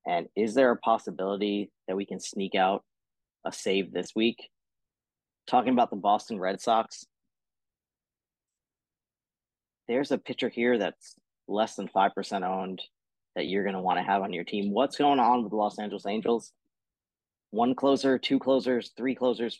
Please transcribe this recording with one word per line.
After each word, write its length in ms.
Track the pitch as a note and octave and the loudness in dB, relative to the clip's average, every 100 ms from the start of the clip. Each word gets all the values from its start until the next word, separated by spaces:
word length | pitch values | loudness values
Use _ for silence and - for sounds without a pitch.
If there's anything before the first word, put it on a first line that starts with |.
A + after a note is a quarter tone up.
| - | -4
And 220 | F2 - - | -4 -4 -2
is 180 | A2 | 0
there 160 | A#2+ C3 | 4 4
a 60 | A2 | 4
possibility 960 | - A2+ - F2 F#2+ G2+ G#2 G2+ G2+ _ - | 2 0 0 -4 -2 0 0 -2 -4 _ -6
that 80 | G3 | -4
we 100 | G3+ | -4
can 140 | F#3+ | -8
sneak 340 | - - G3 | -8 -6 -2
out 300 | - - - _ _ _ _ _ _ | 2 2 0 _ _ _ _ _ _
a 60 | E2+ | -10
save 420 | - G#2+ F#2+ F2+ | -6 -2 0 0
this 200 | F2 F2 | -4 -4
week? 360 | A2 A2+ - - _ _ _ _ _ _ _ _ _ - | 0 0 -2 -14 _ _ _ _ _ _ _ _ _ 0
Talking 240 | B2+ A#2+ | 0 2
about 180 | B2 A#2+ | 2 2
the 60 | G#2 | 0
Boston 420 | G2+ G#2 - G#2 | 2 2 0 -4
Red 220 | F#2 F#2+ | -4 -2
Sox, 460 | - A2+ A2 - - _ _ _ _ _ _ _ _ _ _ _ _ _ _ _ _ _ _ _ _ _ _ _ _ _ _ _ - | 0 0 0 -8 -20 _ _ _ _ _ _ _ _ _ _ _ _ _ _ _ _ _ _ _ _ _ _ _ _ _ _ _ -4
there's 240 | A#3+ C#4+ | -2 0
a 60 | C4 | -4
pitcher 300 | - B2+ A#2+ | -4 -4 -4
here 300 | - A#2+ A#2+ | 0 2 2
that's 380 | F2+ - - - _ _ - | 0 -4 -20 -20 _ _ -6
less 260 | G2+ A2 | -2 -2
than 140 | - F#2 | -4 -4
five 260 | G2 G2 | 2 2
percent 300 | - G2 G2+ | 2 -6 -4
owned 360 | F#2 F#2+ F#2 F#2 - _ _ _ _ | -2 -4 -6 -8 -12 _ _ _ _
that 140 | F2+ D#2+ | -6 -2
you're 160 | G2 | -2
gonna 180 | G2 F#2 | -2 -2
wanna 220 | F#2 F2 | 0 0
have 180 | F#2+ G2 | 2 0
on 100 | F#2+ | 0
your 120 | F2+ | -6
team. 260 | F2 G#2 G2+ | -6 -4 0
What's 260 | G2+ C#3 - | 0 0 2
going 220 | C#3+ C#3+ | 2 4
on 240 | B2 B2 | 4 4
with 80 | G#2 | 0
the 60 | G#2+ | -2
Los 240 | G#2+ - | -2 -2
Angeles 260 | G#2 F#2+ G2+ | -8 -6 -4
Angels? 460 | G#2+ A2 A#2+ - _ _ _ _ _ _ _ _ _ - | -2 0 -2 -4 _ _ _ _ _ _ _ _ _ -8
One 240 | G3+ A#2+ | 0 0
closer, 420 | B2+ C#3 C3+ C3+ B2+ | 2 2 4 4 2
two 220 | - C3+ | 2 0
closers, 540 | B2+ C3+ B2 B2 - - | 4 2 2 -2 -2 -4
three 200 | B2+ B2 | -4 0
closers, 420 | B2 A2 A#2 | 0 0 -2